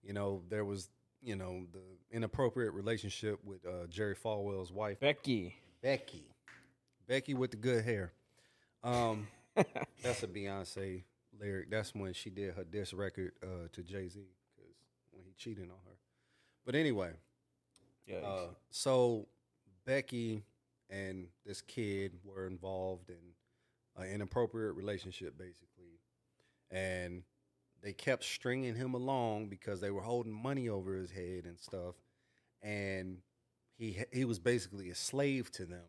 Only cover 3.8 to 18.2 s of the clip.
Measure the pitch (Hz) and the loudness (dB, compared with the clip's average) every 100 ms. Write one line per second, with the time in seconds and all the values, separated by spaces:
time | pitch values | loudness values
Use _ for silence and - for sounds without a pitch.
3.8 | 87 87 104 95 113 107 101 98 90 92 | -6 0 0 0 0 0 0 -2 -4 -2
4.8 | 107 98 143 147 - 117 87 - - _ | -2 4 4 4 2 2 2 -8 -20 _
5.8 | 127 135 - - - - - - - _ | 0 0 -2 -14 -16 -20 -20 -20 -20 _
6.8 | _ _ - 131 131 135 127 113 120 120 | _ _ 0 0 2 0 0 2 4 4
7.8 | 113 107 87 - _ _ _ _ _ _ | 4 2 0 -8 _ _ _ _ _ _
8.8 | 120 123 117 107 107 - _ - 180 - | 2 4 4 2 -4 -12 _ 4 4 2
9.8 | - - 123 120 101 95 98 98 92 - | -6 -2 0 2 0 -2 -2 -2 -4 -4
10.8 | 95 92 - _ _ 104 104 95 - 110 | -4 -6 -10 _ _ -8 -4 -2 0 0
11.8 | 107 104 95 90 - 95 98 90 85 101 | 0 -2 -4 -4 -6 -4 -4 -4 -4 -4
12.8 | 92 92 98 - 92 - 92 90 85 - | -4 -2 -2 -2 -4 -4 -8 -6 -8 -10
13.8 | 85 98 92 101 95 90 _ _ - - | -8 -6 -6 -10 -18 _ _ _ -20 -20
14.8 | _ _ _ - 92 98 120 104 90 90 | _ _ _ -20 -20 -10 -8 -8 -10 -14
15.8 | 90 95 _ _ _ _ _ _ - 135 | -20 -20 _ _ _ _ _ _ 2 4
16.8 | 156 107 90 82 _ _ _ _ _ _ | 6 6 2 -2 _ _ _ _ _ _
17.8 | _ _ - 92 | _ _ -6 -4